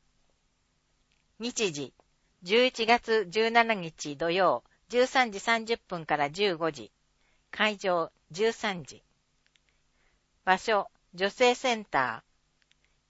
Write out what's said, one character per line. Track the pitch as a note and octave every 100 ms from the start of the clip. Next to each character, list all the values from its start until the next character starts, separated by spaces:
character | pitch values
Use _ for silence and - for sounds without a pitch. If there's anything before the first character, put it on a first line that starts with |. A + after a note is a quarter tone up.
| _ _ _ _ _ _ _ _ _ _ _ _ _ -
日 | A#3 A#3+ G3+
時、 | D3 C3+ - _ _ _ _
十 | F3 A3+
一 | B3+ B3 A3+
月 | A#3 - A3 F3+
十 | G3+ A3+
七 | A#3 A3+
日 | G#3 E3 - D3+ C#3+
土 | E3
曜、 | F3+ F3+ A#2+ - _ _
十 | A#3+ B3+
三 | C4+ B3
時 | G3
三 | - A#3 A3
十 | A3+
分 | _ F3
か | D#3 D3+
ら | C#3+
十 | E3 G#3 D#3+
五 | D#3+
時。 | C#3+ G#2 _ _ _ _ _ _
会 | - G#3+ G3+
場、 | G3 F3 D#3+ - _
十 | D#3 A3+
三 | A3+ A3 F3+
時。 | C#3 - _ _ _ _ _ _ _ _ _ _ _ _ _ _
場 | - F#3
所、 | - G#3 - - _
女 | F3 G3
性 | - B3
セ | B3 C4
ン | A3
タ | G3+ C#3+ B2 A2+ - _ _ _ _ _ _ _ _